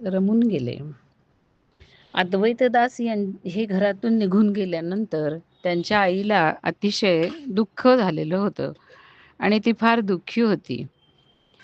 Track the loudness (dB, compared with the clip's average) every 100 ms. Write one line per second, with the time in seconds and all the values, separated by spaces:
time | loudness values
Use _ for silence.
0 | -4 0 2 2 2 0 -4 -8 -12 -18
1 | _ _ _ _ _ _ _ _ _ _
2 | _ -4 0 2 0 2 2 2 0 -2
3 | -4 -2 -4 -8 -8 -6 -2 0 0 -2
4 | 0 0 2 2 2 0 -4 -4 -4 -6
5 | -4 -4 -4 -6 -12 _ -4 -2 0 2
6 | 2 0 2 2 2 0 -4 -2 -2 0
7 | 2 2 0 -4 -6 -4 -4 0 4 4
8 | 2 -2 -2 -2 -2 -4 -8 -10 _ -20
9 | -20 -20 -20 -4 0 2 2 2 2 2
10 | 0 -2 -2 0 0 0 -4 -10 -10 _
11 | _ _ _ _ _ _